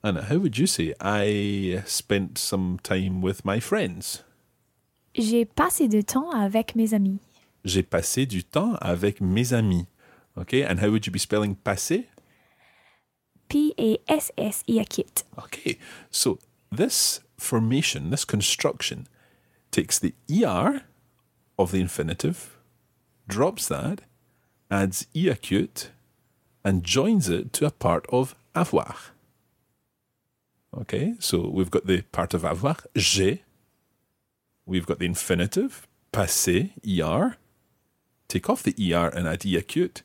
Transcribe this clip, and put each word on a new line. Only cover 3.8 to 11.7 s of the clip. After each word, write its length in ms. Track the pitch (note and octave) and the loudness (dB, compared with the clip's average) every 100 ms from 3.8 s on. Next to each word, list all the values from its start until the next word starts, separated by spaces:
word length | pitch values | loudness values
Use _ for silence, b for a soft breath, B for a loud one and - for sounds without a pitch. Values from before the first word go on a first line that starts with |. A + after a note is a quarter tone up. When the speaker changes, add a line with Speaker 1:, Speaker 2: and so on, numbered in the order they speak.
| C#3+ E2+ - - - _ _ _ _ _ _ _ _ - | -2 -4 -10 -10 -14 _ _ _ _ _ _ _ _ -2
Speaker 2:
J'ai 300 | A3 A#3 A3+ | 2 2 2
passé 420 | - E4+ - C4+ | 2 0 4 4
du 160 | G#3+ | 4
temps 280 | G3+ C4 D#4+ | 2 -2 -2
avec 440 | C4+ G3 A3 A3 A3+ | 0 2 0 0 0
mes 180 | A3 | 2
amis. 260 | G#3+ G3 G3 b b b _ | 2 2 0 b b b _
Speaker 1:
J'ai 200 | F#2+ F#2 | 0 0
passé 420 | F2+ E2+ - - C3 | 2 0 0 -2 0
du 180 | F#2+ | -2
temps 320 | - D3+ G#3+ A3 | -2 0 0 -2
avec 400 | F#2+ F2 G2+ G2+ | -2 0 0 0
mes 320 | F#2 G2 A#2+ | 0 2 2
amis. 320 | B2 G#2+ F2 F#2 _ b b b - | 2 2 2 -2 _ b b b -14
Okay, 280 | F2+ C3 | -2 0
and 160 | C#3 A2 | 2 2
how 100 | G#2+ | 2
would 160 | A2 G#2+ | 2 0
you 60 | |
be 60 | G2+ | -6
spelling 360 | - G#2+ G#2 F#2 | -2 0 0 -4
passer? 520 | - | -4